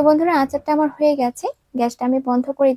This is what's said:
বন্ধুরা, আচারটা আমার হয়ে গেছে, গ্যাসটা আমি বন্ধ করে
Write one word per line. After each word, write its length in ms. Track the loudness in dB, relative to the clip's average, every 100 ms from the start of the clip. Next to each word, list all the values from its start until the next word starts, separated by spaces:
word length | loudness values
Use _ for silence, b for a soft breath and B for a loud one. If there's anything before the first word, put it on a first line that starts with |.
| 2
বন্ধুরা, 260 | 4 2 0
আচারটা 260 | 0 -4 -2 0
আমার 120 | -2 0
হয়ে 160 | 0 0
গেছে, 240 | -2 -4 -10 -10 _ -4
গ্যাসটা 260 | -4 -2 -2
আমি 100 | -2 0
বন্ধ 160 | -2 -2 0
করে 140 | 0